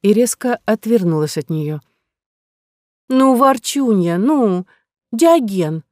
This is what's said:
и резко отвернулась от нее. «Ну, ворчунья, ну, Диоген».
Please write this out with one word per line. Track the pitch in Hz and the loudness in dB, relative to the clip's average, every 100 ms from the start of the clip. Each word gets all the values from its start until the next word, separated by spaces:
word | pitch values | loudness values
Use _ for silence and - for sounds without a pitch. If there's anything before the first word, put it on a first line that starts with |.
и | 196 | 2
резко | 214 240 - 254 240 - | 2 0 -2 -6 -6 -4
отвернулась | 214 220 233 175 160 151 - | -4 0 0 0 -2 -2 -6
от | - | -6
нее. | 156 147 151 _ _ _ _ _ _ _ _ _ _ _ _ _ | -6 -6 -8 _ _ _ _ _ _ _ _ _ _ _ _ _
«Ну, | 262 269 247 | 2 4 4
ворчунья, | 269 262 - 285 262 208 170 170 | 2 2 -4 -4 0 0 0 0
ну, | 226 302 226 180 185 _ _ _ _ | 0 0 0 -2 -6 _ _ _ _
Диоген». | 233 330 330 233 190 156 160 - | 0 4 4 0 -4 -4 -6 -12